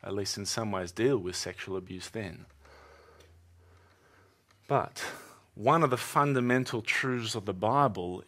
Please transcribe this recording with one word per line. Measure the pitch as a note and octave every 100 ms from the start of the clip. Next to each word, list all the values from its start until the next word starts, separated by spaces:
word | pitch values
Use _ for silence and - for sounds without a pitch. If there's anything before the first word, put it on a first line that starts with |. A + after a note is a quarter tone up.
at | - G2
least | G2 -
in | G2+
some | - A2
ways, | F#2+ F2+
deal | - B2 C3
with | F2+ F2+
sexual | - F2+ - F#2+
abuse | F2+ F#2 -
then. | A2+ G2+ D#2+ - - - - - - - - - - _ - - - _ _ _ _ _ _ _ _ _
But | C#3 F2 - - - - - _
one | - G#2+ D#3+
of | D3+
the | A#2+
fundamental | - D#3+ C#3+ C3 B2 B2+ B2+ A#2+
truths | G#2+ - C3+ B2 A2+ A2
of | G2+
the |
Bible | F#2 G#2 C3+ C#3 G2 F2+ F2+